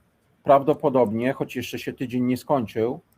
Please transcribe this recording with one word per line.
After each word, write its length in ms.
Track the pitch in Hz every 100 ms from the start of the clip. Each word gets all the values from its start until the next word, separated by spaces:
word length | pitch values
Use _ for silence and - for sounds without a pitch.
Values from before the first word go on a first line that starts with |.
| _ _ _ _
prawdopodobnie, 880 | 147 139 151 143 151 127 113 113 123
choć 240 | 135 131 127
jeszcze 220 | 110 113
się 140 | -
tydzień 320 | - 131 123
nie 120 | 123 123
skończył, 640 | - 143 104 117 117 156 -